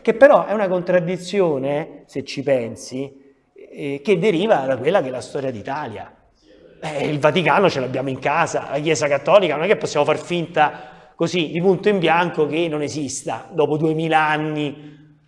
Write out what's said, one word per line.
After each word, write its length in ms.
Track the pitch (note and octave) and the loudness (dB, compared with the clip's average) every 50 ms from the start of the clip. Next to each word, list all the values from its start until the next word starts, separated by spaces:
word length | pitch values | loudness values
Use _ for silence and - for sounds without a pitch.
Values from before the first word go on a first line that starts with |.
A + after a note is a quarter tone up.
| - | -2
che 120 | A3+ A3 | -2 6
però 320 | A3+ C4+ D4 C4+ F3+ E3 | 8 8 10 10 8 4
è 60 | F#3+ G3 | 2 -2
una 140 | A3 G3+ | -2 0
contraddizione, 1400 | F3+ F#3 F3+ F3 F#3 F3+ F3+ E3 F3 F#3 F3 E3+ - G3+ G3+ F#3 E3 D3 C3 C3 C#3 C#3+ D3 D#3+ - - - - | 0 -2 -2 0 0 0 0 2 0 -4 -6 -8 -4 -2 0 0 0 0 -2 -2 -2 -4 -4 -4 -8 -12 -20 -20
se 180 | _ - C#3+ C3+ | _ -10 -10 -10
ci 180 | - - C#3+ B2+ | -8 -10 -6 0
pensi, 920 | C#3+ C3+ B2 A#2 A2+ A2+ - - - B2+ C3 C#3 C#3 - - - _ _ _ _ _ _ | 0 0 0 0 -4 -8 -12 -14 -12 -10 -8 -8 -10 -12 -18 -20 _ _ _ _ _ _
eh, 460 | - - - - A3+ D#3 C#3+ C#3 C#3 C#3+ | -20 -20 -20 -14 -10 -8 -6 -6 -4 0
che 160 | A3 G3 F3 | 2 2 4
deriva 480 | F3 A3 F3 D#3+ G3 A3+ G3 C#3+ C3+ | 4 2 2 2 2 2 2 2 2
da 100 | C3+ C3+ A#2 | 0 -2 0
quella 220 | B2 D#3 F#3+ G3 | 0 2 2 2
che 60 | D3 | 0
è 40 | B2+ | -2
la 100 | B2+ B2 | -6 -8
storia 320 | A#2 - - D3+ C3+ C3+ A#2+ | -10 -8 -8 -6 -6 -6 -6
d'Italia. 600 | G#2 G2 C3+ C3+ D3+ D3+ A#2+ G#2 G2 F2+ - - _ _ _ _ _ _ _ - _ - - - _ | -8 -10 -8 -8 -8 -8 -10 -12 -12 -14 -16 -18 _ _ _ _ _ _ _ -20 _ -20 -20 -20 _
Eh, 260 | - D#3+ D3+ C#3 - | -12 -8 -6 -4 -4
il 140 | D#3+ D3+ D3 | -2 -2 2
Vaticano 500 | C#3+ D3+ D3+ F#3 D#3+ D#3 C#3+ F#3+ G3 E3+ | 2 2 2 4 2 2 4 4 4 4
ce 80 | - C#3 | 2 0
l'abbiamo 300 | B2+ B2 B2+ C3 C3 C#3 | -4 -4 -4 -4 -4 -4
in 100 | C3 A#2+ | -6 -4
casa, 500 | - C#3+ D3 E3 D#3+ C#3+ - C#3 - - | -2 -2 0 0 0 0 -2 -4 -6 -4
la 120 | A#2+ D3+ | -6 -4
Chiesa 260 | D3 E3 D#3 C#3+ D3+ | -2 0 0 0 0
Cattolica, 480 | C#3 C#3+ C#3 - E3 F3 G#3 F#3+ D#3 C#3 | 0 -2 -2 2 4 6 6 6 4 0
non 120 | D3 E3 | -2 0
è 20 | G3 | 0
che 80 | G#3+ | 0
possiamo 280 | - - D3+ - D3 D3 | 0 0 -2 0 0 2
far 140 | D3 D3+ D3 | 2 0 -2
finta 960 | - - F3 F3 D#3+ - - D#3+ D3+ D3 D3+ - - - - - - - _ | -2 -4 -4 -4 -4 -2 2 2 2 2 0 -6 -14 -20 -20 -20 -20 -20 _
così, 360 | - E3 D#3+ E3 F3+ D#3 - | -4 -4 -2 -2 -2 -2 -2
di 100 | - E3+ | -2 0
punto 280 | E3+ G3 F#3 F3 F#3+ G#3 | 2 2 2 2 2 0
in 120 | G#3 F#3+ | 0 2
bianco, 480 | E3+ D#3 E3 F3 F3 - - E3 D3+ C#3+ | 2 2 2 2 2 0 0 0 -2 0
che 180 | C#3+ D#3+ F3 | 0 -2 -2
non 160 | E3 D3+ D3+ D3 | -2 -2 -4 -4
esista, 680 | C#3+ A2 D#3 C#3+ B2+ - - - D#3 A#2 A2+ - - G3 | -4 -6 -6 -8 -8 -8 -10 -8 -8 -8 -8 -10 -6 0
dopo 240 | D#3 D3 C#3 D3+ | 0 0 2 2
duemila 500 | D3+ D#3+ D#3+ D#3+ D#3 E3 D#3+ D#3 D#3 D#3 | 0 0 0 0 0 -2 0 2 2 2
anni 880 | D3+ D3+ D3+ D3+ D#3 D3+ D3+ D3 C#3+ - - - - - - - - _ _ _ | 2 0 -2 -2 -4 -4 -4 -4 -6 -6 -10 -16 -20 -20 -20 -20 -20 _ _ _